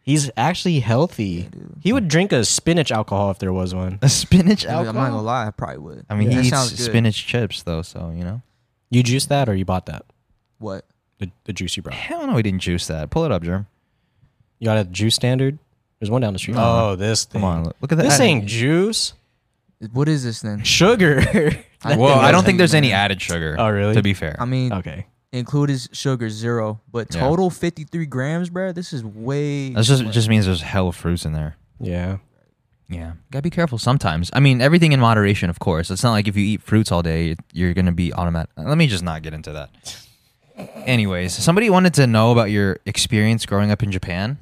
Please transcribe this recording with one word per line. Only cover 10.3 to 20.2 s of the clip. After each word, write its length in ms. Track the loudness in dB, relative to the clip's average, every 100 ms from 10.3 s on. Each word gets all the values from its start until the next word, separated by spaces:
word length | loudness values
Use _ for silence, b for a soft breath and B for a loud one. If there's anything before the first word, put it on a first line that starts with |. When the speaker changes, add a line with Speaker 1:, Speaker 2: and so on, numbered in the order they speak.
| _ _ _
Speaker 2:
What? 260 | -12 -12 _ _ _ _
Speaker 1:
The, 100 | -14 _
the 100 | -12
juice 240 | -8 -8 -8
you 60 |
brought. 100 | -10
Speaker 3:
Hell 300 | -12 -10 -8
no, 80 | -2
we 80 | 0
didn't 200 | 0 -2
juice 260 | -2 -4 -4
that. 240 | -8 -4
Pull 140 | -2
it 60 | 0
up, 120 | -2
Germ. 240 | -2 -4 -6 _ _ _ _ _ _ _ _ _
Speaker 1:
You 80 |
got 120 | 0 0
a 40 |
juice 280 | 0 -2 0
standard? 460 | 0 0 0 0 -4 _ _ _ _
There's 100 | -4
one 120 | -2
down 100 | -2
the 80 | -4
street. 140 | -4
Speaker 3:
No. 360 | 0 2 4 2
Speaker 1:
Oh, 40 |
this 300 | 0 0 -2
thing. 160 | -4 -2
Speaker 3:
Come 80 | 0
on, 140 | 0
look, 100 | -4 -6
look 100 | -2
at 60 | 2
that. 80 |
Speaker 1:
This 160 | 4 4
ain't 240 | 4 4
juice. 680 | 0 -2 0 2 0 -2 -6 -8 _ _ _ _ _ _ -8
Speaker 2:
What 160 | -2 0
is 160 | 0